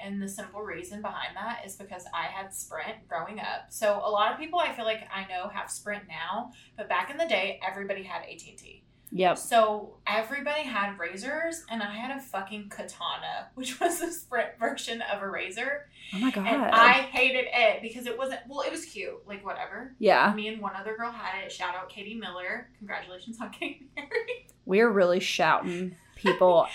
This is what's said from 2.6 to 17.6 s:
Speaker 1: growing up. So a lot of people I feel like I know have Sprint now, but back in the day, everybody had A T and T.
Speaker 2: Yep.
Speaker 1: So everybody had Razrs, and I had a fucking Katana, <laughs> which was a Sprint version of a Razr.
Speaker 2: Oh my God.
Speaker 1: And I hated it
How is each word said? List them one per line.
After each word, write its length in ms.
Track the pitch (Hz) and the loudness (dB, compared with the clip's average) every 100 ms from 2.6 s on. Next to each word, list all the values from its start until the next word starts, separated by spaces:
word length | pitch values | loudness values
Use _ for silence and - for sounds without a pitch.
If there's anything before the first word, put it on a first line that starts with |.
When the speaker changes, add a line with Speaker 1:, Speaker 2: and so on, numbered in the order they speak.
| - 160 165 208 - | -10 -8 -8 -10 -6
Speaker 1:
growing 320 | 170 170 214 | -6 -6 -6
up. 280 | - - - | -6 -6 -8
So 320 | - 214 202 | -2 2 2
a 60 | 208 | 2
lot 220 | 208 220 | 4 4
of 60 | 262 | 2
people 180 | 320 349 | -2 0
I 160 | 302 | 0
feel 120 | - 226 | 0 -2
like 220 | 220 - | -2 -4
I 120 | 190 190 | -8 -6
know 220 | 180 196 | -6 -6
have 200 | 190 185 | -6 -8
Sprint 380 | - 208 208 - | -8 -6 -8 -8
now, 440 | 160 170 202 247 - - - | -8 -4 -4 -6 -12 -18 -10
but 140 | 202 | -2
back 220 | 233 285 | 0 0
in 60 | 294 | -2
the 100 | 330 | 2
day, 320 | 196 196 190 185 | 2 0 -2 -6
everybody 360 | 196 196 196 | -4 -4 -6
had 220 | 185 170 160 | -6 -10 -10
A 100 | - | -16
T 140 | - | -18
and 80 | - | -20
T. 260 | - - _ _ - | -20 -20 _ _ -8
Speaker 2:
Yep. 280 | 180 185 - | 2 4 4
Speaker 1:
So 640 | - 240 214 208 - - - | 4 6 6 4 -4 -10 -2
everybody 580 | 214 226 285 285 302 | -2 -2 -4 -2 -2
had 340 | 277 214 202 196 | -2 -2 -2 -2
Razrs, 640 | 170 190 247 302 330 330 - | -8 -6 -6 -4 -4 -6 -6
and 120 | 226 | -6
I 140 | 208 208 | -6 -6
had 220 | 254 269 | -8 -8
a 20 | |
fucking 480 | - - 202 214 202 | -6 -6 -6 -8 -10
Katana, 800 | - 185 - 170 - 160 - - | -12 -12 -8 -6 -6 -6 -8 -10
<laughs> 40 | - | -10
which 240 | 254 - | -8 0
was 220 | 349 - | 0 0
a 100 | 330 | -4
Sprint 480 | - - 240 208 - | -6 -4 -2 -2 0
version 420 | 226 - - 226 | -2 -2 -6 -6
of 200 | 214 202 | -4 -4
a 40 | 196 | -4
Razr. 580 | 175 185 202 262 294 - - - | -6 -6 -4 -4 -4 -8 -20 -10
Speaker 2:
Oh 60 | 190 | 0
my 100 | 254 | 0
God. 140 | 208 196 | 2 2
Speaker 1:
And 160 | 311 | 2
I 300 | 226 - 240 262 | 6 10 10 10
hated 420 | 262 262 254 254 240 | 4 2 2 2 0
it 280 | 240 | 4